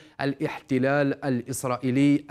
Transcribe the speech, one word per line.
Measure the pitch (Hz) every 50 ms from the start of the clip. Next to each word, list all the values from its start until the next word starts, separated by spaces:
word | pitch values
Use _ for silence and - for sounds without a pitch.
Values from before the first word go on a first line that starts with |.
| - - _ -
الاحتلال | 131 139 135 - 160 147 - - - - 135 127 127 135 139 147 143 139 135 - -
الإسرائيلي | 143 131 120 117 135 135 - - 131 123 120 135 131 123 139 143 143 143 143 143 -